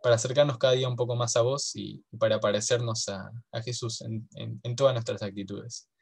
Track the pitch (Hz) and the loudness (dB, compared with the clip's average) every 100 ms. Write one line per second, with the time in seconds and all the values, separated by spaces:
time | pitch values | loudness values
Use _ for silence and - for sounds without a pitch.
0 | 123 117 127 127 147 127 131 131 127 120 | 4 4 4 4 4 4 4 4 2 0
1 | 120 120 120 123 117 139 - 107 101 104 | -2 0 0 2 2 2 -4 -8 -10 -12
2 | _ 113 110 107 107 104 107 120 120 110 | _ 0 2 2 2 0 2 0 0 -4
3 | - 98 98 113 - 113 117 120 117 113 | -4 -8 -10 -14 -10 -8 -6 -6 -6 -8
4 | 117 110 110 - 113 117 120 120 135 117 | -6 -8 -8 -12 -10 -8 -6 4 4 4
5 | 110 101 104 98 98 101 117 - - _ | -2 -4 -6 -6 -8 -8 -10 -14 -18 _